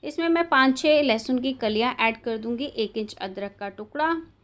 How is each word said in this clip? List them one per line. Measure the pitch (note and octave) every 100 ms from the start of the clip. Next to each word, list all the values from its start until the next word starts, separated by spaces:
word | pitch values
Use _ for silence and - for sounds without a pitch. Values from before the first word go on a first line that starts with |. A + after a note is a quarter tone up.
इसमें | - D4 E4
मैं | E4 E4+
पाँच | C#4 C4 C4
छः | D#4 D4+
लहसुन | C#4+ A3 A3+ B3+
की | B3+ C4
कलियाँ | A3 G#3+ A#3+ -
ऐड | A3+ A3+
कर | - A3+
दूँगी, | A3 A#3+ C#4+
एक | - G#3+ A3+
इंच | G#3 -
अदरक | F#3+ F#3+ G3+ G3+
का | G3+
टुकड़ा, | G3 G#3+ C#4+ D#4 E4 E4 _